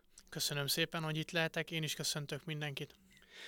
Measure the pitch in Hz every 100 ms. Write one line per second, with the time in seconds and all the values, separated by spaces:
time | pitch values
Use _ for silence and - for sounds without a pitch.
0 | - - - 160 - 147 139 165 160 170
1 | 156 156 151 170 160 165 156 165 151 -
2 | 147 156 143 143 160 151 147 135 147 -
3 | - - - -